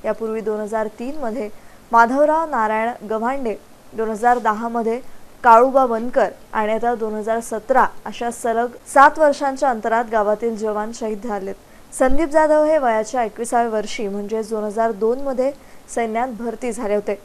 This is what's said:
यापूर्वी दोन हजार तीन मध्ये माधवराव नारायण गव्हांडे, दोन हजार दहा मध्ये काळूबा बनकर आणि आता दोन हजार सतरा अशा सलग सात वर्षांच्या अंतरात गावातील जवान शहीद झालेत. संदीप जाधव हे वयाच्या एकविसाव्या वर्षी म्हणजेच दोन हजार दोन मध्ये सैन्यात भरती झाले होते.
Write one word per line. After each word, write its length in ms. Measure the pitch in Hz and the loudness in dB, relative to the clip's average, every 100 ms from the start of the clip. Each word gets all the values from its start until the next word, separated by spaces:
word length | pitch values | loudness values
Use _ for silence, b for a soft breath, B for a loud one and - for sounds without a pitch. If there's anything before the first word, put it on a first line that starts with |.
| 220 | -4
यापूर्वी 360 | 214 226 220 | -4 -4 -4
दोन 180 | 214 214 | -4 -4
हजार 280 | 214 220 214 | -4 -4 -4
तीन 300 | - 240 311 | -6 -8 -6
मध्ये 320 | 240 233 202 B B B - | -4 -6 -8 B B B 2
माधवराव 580 | 233 233 269 302 311 320 | 4 6 4 4 2 0
नारायण 580 | 262 214 220 226 - 202 | 0 0 0 -2 -6 -6
गव्हांडे, 480 | 220 233 277 240 196 - - - | -4 -2 -2 -4 -6 -12 -20 -14
दोन 160 | - 220 | -6 -4
हजार 300 | 214 240 247 | 0 2 4
दहा 280 | 220 214 233 | 2 -2 -4
मध्ये 340 | 233 226 233 - B - - | -2 -2 -4 -8 B -18 2
काळूबा 420 | 240 226 262 269 262 | 8 8 8 4 2
बनकर 440 | 226 240 262 202 - - | 0 0 0 0 -2 -6
आणि 200 | 220 214 | -4 -2
आता 220 | 220 233 240 | 0 0 -2
दोन 180 | 220 | -4
हजार 260 | 214 214 226 | -4 -4 -4
सतरा 460 | 226 220 - 254 202 - - | -4 -10 2 2 2 0 -14
अशा 260 | 208 240 | -8 -8
सलग 360 | 233 240 226 240 240 - | -4 -2 -2 -4 -8 2
सात 260 | 277 285 302 | 6 6 8
वर्षांच्या 500 | 302 285 277 269 285 | 2 2 -2 0 0
अंतरात 360 | 226 226 226 233 | 0 0 -2 0
गावातील 440 | 220 208 214 233 220 | 0 0 0 -2 -4
जवान 340 | 214 208 214 | -4 -4 -6
शहीद 360 | 233 220 214 240 | -6 -8 -6 -6
झालेत. 280 | 202 190 196 B B B - | -6 -8 -12 B B B 0
संदीप 300 | 262 - 330 | 2 4 2
जाधव 340 | 311 311 302 | 2 4 4
हे 140 | 302 311 | 4 2
वयाच्या 460 | 254 220 220 262 | 2 0 -2 -4
एकविसाव्या 460 | 220 202 233 240 233 | -4 -6 -2 0 0
वर्षी 380 | 214 214 - 202 | -2 -4 -6 -6
म्हणजेच 420 | 202 202 220 208 | -6 -6 -6 -4
दोन 140 | 220 | -6
हजार 280 | 214 208 226 | -4 -2 -2
दोन 300 | 202 220 254 | 0 -2 -2
मध्ये 300 | 277 254 262 294 B B - - | -4 -2 -2 -4 B B -10 -6
सैन्यात 320 | 226 220 262 | -4 -4 -4
भरती 440 | 214 233 220 247 | -6 -8 -6 -8
झाले 240 | 220 214 208 | -6 -2 -2
होते. 240 | 202 202 | -2 -8